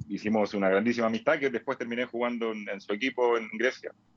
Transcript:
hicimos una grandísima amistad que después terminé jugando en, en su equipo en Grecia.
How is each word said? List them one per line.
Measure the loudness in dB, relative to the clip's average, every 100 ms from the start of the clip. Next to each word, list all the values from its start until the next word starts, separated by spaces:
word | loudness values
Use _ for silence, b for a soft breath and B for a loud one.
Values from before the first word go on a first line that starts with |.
| -8
hicimos | -6 0 2 2 2
una | 4
grandísima | 4 4 2 0
amistad | 0 0 2
que | 0
después | -2 -4 -4
terminé | -4 -4 -4
jugando | -2 -2 -2 -4
en, | -4 -8
en | -8
su | -4
equipo | -2 -2 2 2 2
en | 0
Grecia. | 0 0 0 -10 -14 _